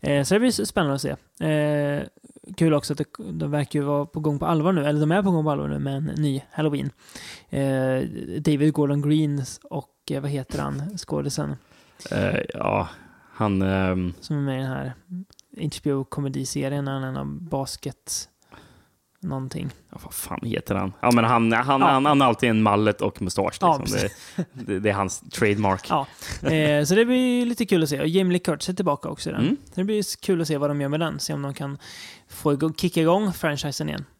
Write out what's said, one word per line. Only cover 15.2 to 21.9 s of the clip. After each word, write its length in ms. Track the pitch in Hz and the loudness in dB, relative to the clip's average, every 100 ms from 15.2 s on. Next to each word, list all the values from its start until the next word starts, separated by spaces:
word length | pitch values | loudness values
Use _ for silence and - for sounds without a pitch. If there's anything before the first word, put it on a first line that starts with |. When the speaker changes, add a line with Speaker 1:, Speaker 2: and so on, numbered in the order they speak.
| 190 _ _ - | -12 _ _ -8
Speaker 2:
H 80 | 151 - | -6 -4
B 100 | 147 | -2
O-komediserien 920 | 135 131 - 139 135 131 139 139 143 139 | -2 -2 -4 -4 -4 -6 -4 -4 -2 -4
när 60 | |
han 120 | 135 | -4
är 80 | 131 | -6
någon 340 | 135 139 147 170 | -6 -6 -8 -6
basket 800 | 139 135 - 143 - - - - _ _ - - - _ _ _ _ | -4 -4 -8 -10 -12 -8 -8 -8 _ _ -20 -20 -20 _ _ _ _
någonting. 500 | 185 135 131 160 - - _ | -8 -6 -6 -8 -8 -10 _
Speaker 1:
Ja, 80 | - | -18
vad 100 | - | -12
fan 260 | - - - | -10 -8 -6
heter 320 | 117 107 - 98 | -4 -4 -2 -2
han? 180 | 95 - | -2 0
Ja, 100 | 123 | 4
men 120 | 120 113 | 6 6
han, 260 | 120 113 | 6 4
han, 300 | 113 127 139 | 4 4 4
Speaker 2:
Ja. 60 | |
Speaker 1:
han, 180 | 139 | 6